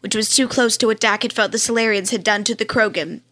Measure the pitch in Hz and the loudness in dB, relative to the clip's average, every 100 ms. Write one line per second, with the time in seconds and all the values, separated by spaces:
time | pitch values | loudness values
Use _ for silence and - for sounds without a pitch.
0 | - 214 214 - 254 - 240 - 226 220 | -4 -2 0 2 2 2 2 2 0 2
1 | - 208 240 - 202 226 - 226 226 202 | 0 0 -2 0 0 0 0 0 2 0
2 | 190 226 180 208 208 233 220 254 220 151 | 0 -2 0 0 0 -4 -2 0 0 0
3 | 156 165 _ | -6 -10 _